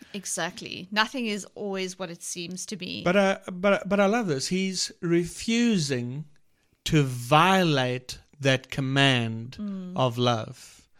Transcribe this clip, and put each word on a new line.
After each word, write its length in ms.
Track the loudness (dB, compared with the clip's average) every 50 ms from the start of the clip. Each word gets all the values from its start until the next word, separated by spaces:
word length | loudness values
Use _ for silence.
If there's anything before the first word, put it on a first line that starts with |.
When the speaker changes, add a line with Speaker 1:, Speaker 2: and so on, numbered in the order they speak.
| -20 _ -14
Speaker 1:
Exactly. 760 | -12 -10 -8 -6 -6 -6 -6 -8 -10 -14 -12 -12 -12 -12 -6 -2
Nothing 340 | -2 -2 0 -2 -6 -4
is 180 | -4 -4 -6 -8 -12 -12
always 440 | -10 -8 -6 -6 -6 -6 -6 -8 -10
what 120 | -10 -10
it 120 | -10 -12 -12
seems 420 | -10 -10 -8 -8 -10 -10 -10 -10
to 100 | -10 -10
be. 260 | -10 -8 -8 -8 -2 0
Speaker 2:
But, 140 | 2 4
uh, 220 | 4 4 2 0 -2 -4 -12
but, 380 | -10 -2 2 2 2 2 0 0
but 100 | 2 2
I 60 | 4
love 220 | 4 2 2 0 0
this. 200 | -2 -2 -2 -2
He's 440 | 0 0 0 -2 -2 -4 -6 -6 -8 -6
refusing 1300 | -2 2 2 2 2 0 -6 -8 -2 0 2 2 4 4 4 2 2 0 -2 -2 -2 -4 -6 -8 -10 -12 -16 _ _ _ _ _ _ _ _ _ -4
to 180 | 2 4 4 4
violate 1160 | 2 0 -6 -2 4 6 6 6 6 6 4 4 4 2 2 2 0 -2 -4 -6 -10 -16 -16 -16 _ _ -2
that 300 | 2 2 2 2 0 -6
command 880 | -6 -4 -4 0 2 4 4 4 4 2 0 -2 -4 -6 -8 -10 -10 -10
Speaker 1:
Mm. 380 | -8 -8 -8 -8 -10 -8 -2
Speaker 2:
of 220 | 0 0 0 2 2
love. 640 | 2 2 2 0 -4 -8 -12 -18 -20 -20 -20 -20 _ _ _